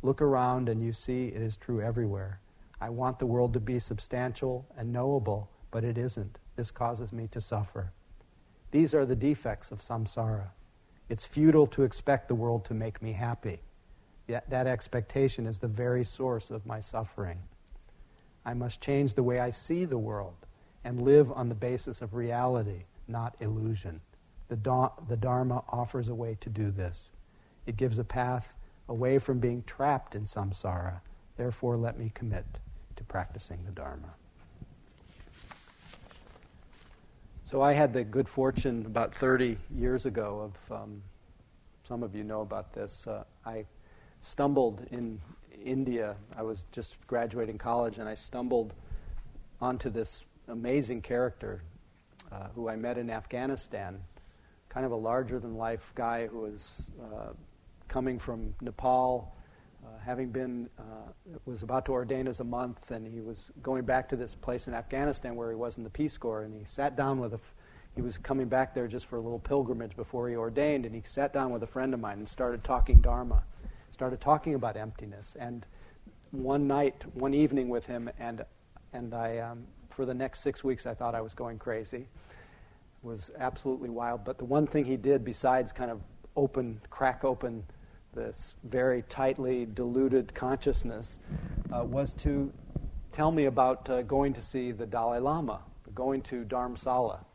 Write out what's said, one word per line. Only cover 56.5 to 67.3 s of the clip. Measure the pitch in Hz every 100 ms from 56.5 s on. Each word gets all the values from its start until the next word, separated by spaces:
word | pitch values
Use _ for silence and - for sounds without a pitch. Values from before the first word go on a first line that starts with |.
| 104 - - - - 117
uh, | 107 - - - - - - -
coming | 131 131 123
from | - 113 110 101
Nepal, | 120 107 127 127 127 123 - - - - - -
uh, | 113 113
having | 107 123 127
been, | 120 127 123 120 -
uh, | 110 110 113 - - 165 -
was | 117
about | 113 127 131
to |
ordain | 127 123 135 131
as | 117
a |
monk, | 120 123 127 120 -
and | 117 110
he | 117
was | 110 113 - -
going | 135 131 120
back | 131 127
to | 131
this | 117
place | - - 123 -
in |
Afghanistan | 117 113 135 147 135 127 117
where | 117
he | 113
was | 120 113
in |
the | 110
Peace | - 151 -
Corps, | 120 110
and | 107 107
he | 101
sat | - 143 135
down | 135 135
with | 120